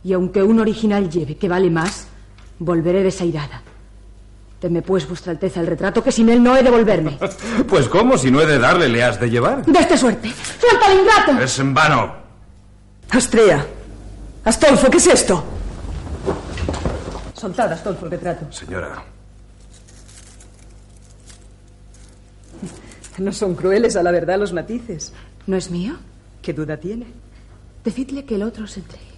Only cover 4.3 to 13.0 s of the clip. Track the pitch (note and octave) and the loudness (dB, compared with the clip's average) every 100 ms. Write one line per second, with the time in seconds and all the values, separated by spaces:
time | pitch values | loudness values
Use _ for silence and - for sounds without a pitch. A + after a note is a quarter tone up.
4.3 | - - - F3+ E3+ F3+ F#3+ D3 F3 F#3 | -20 -20 -10 -4 -4 -2 -2 -2 -10 -8
5.3 | D#3 F#3+ F3 E3 E3 F#3+ A3+ C4 A#3 A#3 | -6 -6 -4 -4 -2 -2 0 0 2 4
6.3 | A#3+ A#3+ C4 B3+ A#3 A3 F3+ D#3 C#3+ D#3 | 6 6 6 6 4 4 2 -2 -4 -8
7.3 | - A3 A3 - F3+ A#2+ F#3 A#3+ B3+ C3 | -8 -6 -4 2 2 2 2 4 2 4
8.3 | C3+ D#3 C#3 B2 F3 D3 A#2 B2 G2+ A#2+ | 4 4 4 4 4 2 2 0 0 -2
9.3 | A#2 C#3+ C4+ D#4 E4+ E4 D#4 B3 - A3 | 0 0 0 2 4 4 4 2 0 -8
10.3 | - - - A#4+ A#4+ A4 F#4+ F#4+ G#4 - | -10 -14 0 4 6 6 6 6 4 4
11.3 | B3 C3 - C3+ C#3 D#3 C3+ G2 - - | 2 0 -2 0 2 2 2 0 -8 -20
12.3 | - - - - - - - | -20 -20 -20 -20 -20 -20 -20